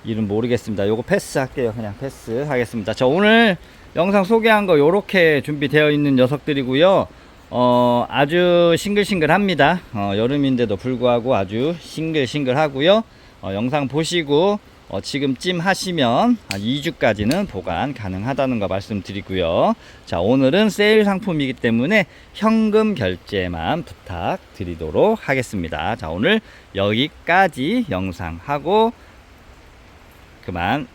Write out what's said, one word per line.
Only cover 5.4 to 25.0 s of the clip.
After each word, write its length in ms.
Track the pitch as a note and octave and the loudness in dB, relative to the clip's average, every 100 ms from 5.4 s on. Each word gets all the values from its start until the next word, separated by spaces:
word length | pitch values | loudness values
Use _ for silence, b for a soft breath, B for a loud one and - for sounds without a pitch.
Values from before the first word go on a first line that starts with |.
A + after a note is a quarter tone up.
준비되어 500 | C#3 D3+ C#3 D3+ D3+ | -2 -4 0 2 4
있는 240 | D3 C#3+ C3 | 2 2 4
녀석들이고요. 920 | B2+ C#3+ - C#3 B2+ C3 F3+ F#3 A2 B B - - | 4 2 -2 -4 0 2 4 4 0 B B -20 -8
어, 540 | A#2+ B2 B2 B2 A#2+ A#2 | 0 4 4 4 2 0
아주 640 | A#2+ C#3+ E3+ F3+ F3 E3+ E3+ | 0 2 2 4 4 4 2
싱글싱글합니다. 1000 | G3+ G#3 G3+ G3+ D3+ F3 G3+ D#3+ C#3+ F3 - | 0 -2 0 0 2 2 2 2 2 2 -4
어, 200 | A2 G2+ G2 | -6 -2 0
여름인데도 640 | A#2 C#3+ C#3 B2+ A#2 G2+ | 0 0 0 0 -2 -2
불구하고 580 | B2+ B2+ B2 A#2+ A#2 B2 | -6 -2 0 0 0 -2
아주 400 | G2 A2 C#3+ E3+ | 0 -2 -4 -4
싱글싱글하고요. 1200 | - - D#3+ D#3 B2+ D3+ C3+ B2 D#3 C3+ D#3 G#3+ A3 B B B | -10 -8 -4 -2 -2 -2 -2 0 0 0 2 2 0 B B B
어, 100 | F#2+ | -8
영상 340 | G2 B2 D3 C3+ | -4 -2 -2 -2
보시고, 720 | C#3 D#3+ F3 C#3+ C#3+ F#3+ G#3 - - - | -4 -2 -4 0 2 2 -2 -8 -20 -10
어, 120 | G2 | -10
지금 340 | - C#3+ C#3 B2+ | -6 -4 -2 -2
찜하시면 1000 | F3+ F3+ F3+ F#3 F#3+ E3+ B2 B2+ A3+ A#3 - | -4 -2 -2 -2 -2 0 2 2 2 0 -2
한 120 | G2 | -6
이 200 | G#2+ C#3+ | -4 -4
주까지는 640 | D3+ - C3+ G#2 G#2 E3+ G#3 | -4 -2 0 2 0 0 -4
보관 480 | F#2+ F2+ E2+ B2+ | -8 -6 -4 -4
가능하다는 640 | C#3+ G#2+ F#2 A2+ C3+ C3 A#2+ | -6 -8 -6 -4 -2 -2 -2
거 100 | F#2+ | -2
말씀드리고요. 1080 | F#2+ - G#2 - G2+ - F#2+ E2 F#2 E3+ A3+ B B - | -4 -4 -8 -4 -6 -4 -2 0 2 2 0 B B -6
자, 120 | F2 | -2
오늘은 520 | F#2 C3 C3 E3+ G#3+ | 2 4 4 4 2
세일 340 | F#3 G#3 G#3+ G#3 | 2 2 4 4
상품이기 480 | F#3+ F#3 D#3 C3+ | 0 -2 -2 -4
때문에 540 | B2+ B2 A2+ C3+ G#3+ - B B | -2 0 0 2 0 0 B B
현금 600 | - A3 A3 A3 G#3 A3 G3+ | -2 0 2 2 2 0 0
결제만 880 | F#2 F#2 - G2+ F2+ E2+ E2 D#3 | -2 -4 -6 -4 -4 -4 -2 -4
부탁드리도록 1500 | - - - F2+ G2 F#3 - - F2+ E2 D#2+ F2 | -6 -18 -12 -8 -6 -6 -10 -12 -10 -8 -4 2